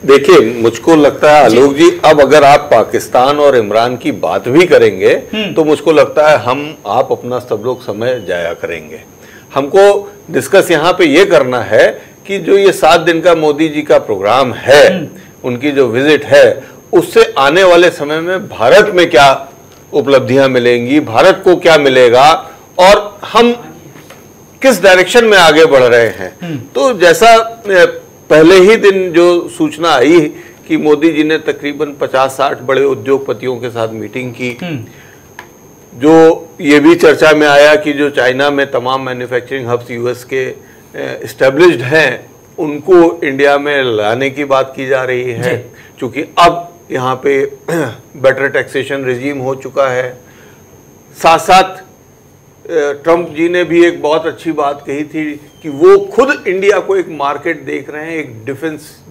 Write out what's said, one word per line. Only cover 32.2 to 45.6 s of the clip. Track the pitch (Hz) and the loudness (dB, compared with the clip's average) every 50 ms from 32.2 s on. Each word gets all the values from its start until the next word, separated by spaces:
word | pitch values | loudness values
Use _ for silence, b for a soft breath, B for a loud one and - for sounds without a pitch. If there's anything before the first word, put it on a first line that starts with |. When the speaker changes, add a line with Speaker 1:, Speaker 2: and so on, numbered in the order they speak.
| 135 131 | -2 -2
Speaker 1:
साठ | - - 135 143 147 - | -2 -4 -4 -4 -4 -6
बड़े | 123 131 135 131 139 | -6 -4 -2 0 0
उद्योगपतियों | 143 135 117 113 131 139 131 135 135 123 107 120 127 127 | -2 -2 -4 -2 -2 -2 -2 -2 -6 -8 -6 -6 -8 -8
के | 117 120 123 | -8 -10 -10
साथ | 110 117 113 110 | -6 -6 -6 -6
मीटिंग | 110 110 104 104 107 127 127 127 | -6 -12 -14 -12 -12 -12 -12 -12
की, | 117 120 127 123 120 - 185 | -10 -10 -10 -10 -8 -10 -10
Speaker 2:
हम्म। | 175 156 123 110 B B B B B B B B B B B - - _ _ _ - _ _ _ _ - 120 | -10 -10 -12 -12 B B B B B B B B B B B -20 -20 _ _ _ -20 _ _ _ _ -12 -2
Speaker 1:
जो | 127 156 165 160 165 160 170 165 - - - - | 2 4 6 6 6 6 4 0 -6 -20 -16 -8
ये | 185 143 147 143 | -2 0 2 4
भी | 143 160 170 | 4 4 4
चर्चा | 165 - 160 139 - 160 156 151 | 4 4 2 4 4 2 2 2
में | 151 151 | 2 2
आया | 147 143 143 147 151 151 | 2 4 4 6 4 4
कि | 151 151 151 143 | 2 0 -4 -4
जो | 139 147 143 | -2 -4 -4
चाइना | 139 143 123 127 127 131 143 147 | -2 -2 -2 -2 -2 -2 -2 -2
में | 143 139 139 135 | -2 -2 -4 -4
तमाम | - 123 120 127 131 131 | -4 -6 -4 -4 -6 -6
manufacturing | 135 131 127 123 123 117 127 120 117 - 135 135 123 | -6 -8 -10 -10 -10 -6 -6 -8 -6 -6 -10 -10 -6
hubs | 117 120 120 120 - | -6 -6 -6 -6 -10
यूएस | 123 117 120 123 120 117 - | -10 -8 -6 -6 -8 -8 -10
के, | - 135 131 131 | -8 -8 -6 -6
अ, | 127 - B B B B B B B - | -8 -10 B B B B B B B -14
established | - 135 131 131 - - - - - 139 135 139 147 180 175 156 120 | -12 -12 -12 -12 -12 -14 -16 -4 -2 -2 0 2 2 2 2 2 -4
हैं, | 127 123 151 160 151 131 120 110 - - - _ _ _ _ | -4 -2 0 0 0 0 -4 -6 -14 -20 -20 _ _ _ _
उनको | - 160 151 147 147 - 190 185 175 170 170 170 - 175 | -8 -8 -8 -8 -8 0 2 4 4 4 2 0 -4 -8
India | 147 135 135 143 143 143 | -6 -2 0 0 2 2
में | 143 143 147 143 139 131 | 0 -2 -2 -4 -2 -2
लाने | 123 113 104 104 104 113 123 135 139 | -2 -2 -2 -2 -2 -2 -2 -4 -6
की | 135 139 147 | -6 -8 -4
बात | 135 135 131 131 131 - | -2 -2 -2 -2 -4 -8
की | 139 135 | -12 -6
जा | 127 135 131 127 | -4 -4 -4 -2
रही | 127 127 123 123 | -4 -6 -6 -6
है, | 127 117 117 | -6 -8 -6
Speaker 2:
जी। | 120 123 123 110 | -6 -6 -6 -6